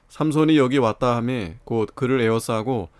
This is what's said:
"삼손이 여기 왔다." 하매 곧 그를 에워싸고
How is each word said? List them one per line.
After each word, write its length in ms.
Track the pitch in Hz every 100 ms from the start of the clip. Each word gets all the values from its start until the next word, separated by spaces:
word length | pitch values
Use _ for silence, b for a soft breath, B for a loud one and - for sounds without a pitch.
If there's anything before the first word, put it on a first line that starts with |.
| b
"삼손이 480 | - 156 151 156 156
여기 220 | 127 139
왔다." 360 | 117 104 127 120
하매 420 | 117 127 92 80 -
곧 240 | 113 107
그를 260 | - 127 131
에워싸고 720 | 113 113 113 113 110 127 85 b